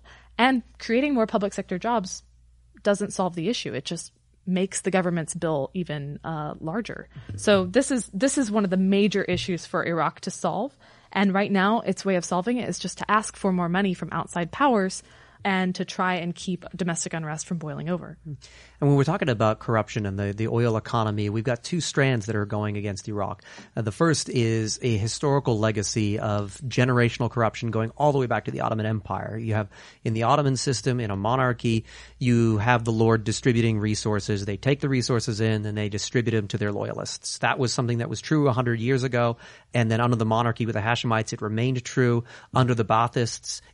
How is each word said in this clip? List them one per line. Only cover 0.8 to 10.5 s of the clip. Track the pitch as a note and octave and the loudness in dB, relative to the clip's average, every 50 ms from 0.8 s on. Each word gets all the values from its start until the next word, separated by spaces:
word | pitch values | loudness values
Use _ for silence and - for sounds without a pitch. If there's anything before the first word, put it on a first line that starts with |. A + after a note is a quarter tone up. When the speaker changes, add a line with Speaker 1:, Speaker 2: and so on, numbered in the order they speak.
| - - A3+ B3+ C#4+ D4 C#4 | -4 0 2 2 2 2 2
Speaker 1:
more | A#3 A3 | 2 0
public | - - G3 G3+ G3 - | 2 2 0 0 0 -4
sector | G3+ F#3 - F#3 | -6 -6 -6 -6
jobs | F3 - A#3 A#3+ A3+ F#3 F#3 - - _ _ _ _ _ _ _ _ _ _ _ - - | -4 -2 0 0 0 -2 -4 -10 -14 _ _ _ _ _ _ _ _ _ _ _ -4 0
doesn't | G#3 G3+ - G#3 G3+ | 0 2 2 0 -6
solve | - - F#3 F3 F3 | -2 -2 -2 -2 -2
the | F3 D#3+ G#3 | -2 -2 -2
issue. | A#3+ - - - G#2+ | -2 -2 -4 -6 -6
It | C3 - | -6 -6
just | - F3 E3+ - - _ _ _ _ _ _ - | -6 -8 -8 -10 -14 _ _ _ _ _ _ -4
makes | F#3 F#3 F3+ F#3+ G3 - - | -2 0 0 0 0 -2 -4
the | - F#3+ | -4 0
government's | F#3 F#3 F3 F3+ F3 E3+ D3+ - - | 0 2 2 2 0 -2 -4 -4 -6
bill | E3+ E3+ D#3+ D#3+ C#3 C3+ - - | -4 -2 0 0 0 -2 -4 -4
even, | F#3 E3+ - D3+ D3 C#3 C#3+ D3 - - | -6 -6 -4 -6 -8 -6 -8 -10 -10 -8
uh, | D3+ E3 D3+ D3+ D3+ - - | -8 -6 -6 -6 -8 -8 -8
larger. | - D#3+ F3 A#3+ G#3 - - - - - - - - - - | -8 -6 -6 -6 -6 -6 -10 -12 -14 -16 -18 -18 -14 -12 -10
So | - - G#3+ G3+ F#3+ F#3 | -2 2 4 4 4 4
this | F3+ F#3+ B3+ C4+ - | 2 2 2 2 2
is, | C#4 A#3 - - - | -2 -2 -4 -4 -4
this | F#3+ C4 C#4 - | 0 0 0 2
is | D4 B3+ G#3 | 0 0 0
one | G3+ A3 G3+ | 2 0 2
of | F3 | 2
the | F#3 | 2
major | F#3+ F#3+ F#3+ G3 G3 G#3 G3 G3+ G3 - | 2 4 4 4 4 4 4 2 0 0
issues | - G#3 A3 - - F3 D#3 - | 0 -2 -2 -2 -4 -4 -6 -6
for | - - E3 - | -4 -4 -2 -2
Iraq | D#3+ E3+ D#3+ D3 E3 - - | 0 0 0 0 0 -2 -4
to | - F#3+ | -10 -10
solve. | - - - E3+ | -8 -4 -4 -2